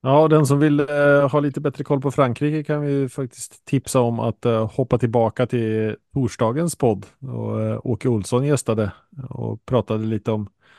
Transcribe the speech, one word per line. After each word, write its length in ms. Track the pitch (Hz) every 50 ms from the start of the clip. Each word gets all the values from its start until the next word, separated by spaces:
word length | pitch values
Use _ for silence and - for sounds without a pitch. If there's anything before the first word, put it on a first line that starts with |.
Ja, 260 | - 131 135 147 160 156
den 180 | 156 151 151
som 140 | 127 139 143
vill, 200 | 151 156 147 143
eh, 500 | 147 139 147 143 143 143 143 143 143 135
ha 80 | - 151
lite 220 | 143 147 135 147
bättre 220 | 147 147 131 - 143
koll 180 | - 147 139
på 100 | 131 143
Frankrike 520 | 127 - 143 127 113 - 147 147 151 156 147
kan 180 | - 151 147
vi 100 | 147 143
ju 180 | 139 139 139 127
faktiskt 560 | - - 139 123 - - - - - - _
tipsa 360 | - - 131 - - - 135
om 180 | 123 117 117 117
att, 260 | 113 117 110 _ -
eh, 260 | 120 117 110 110 107
hoppa 260 | - - 131 - - 120
tillbaka 480 | - 117 110 123 113 110 - - 127 120
till 480 | - 120 113 110 110 110 110 107 107 - _ _ -
torsdagens 640 | 143 131 117 - - 123 110 117 143 170 170 -
podd. 300 | _ - 120 104 95 101 - _ _
Och, 420 | - 131 123 117 110 110 110 110
eh, 180 | 110 110 110 113 -
Åke 260 | - 120 - - 131
Olsson 360 | 120 107 95 - - 123 135
gästade 460 | 147 147 131 - - 113 107 107 98 - - _ _ - 143 127 123
och 360 | 123 123 117 113 107 107 _
pratade 400 | - 135 120 104 - 110 107 110
lite 260 | 110 110 104 _ -
om 180 | 110 107 104 98 _ _ _ _ _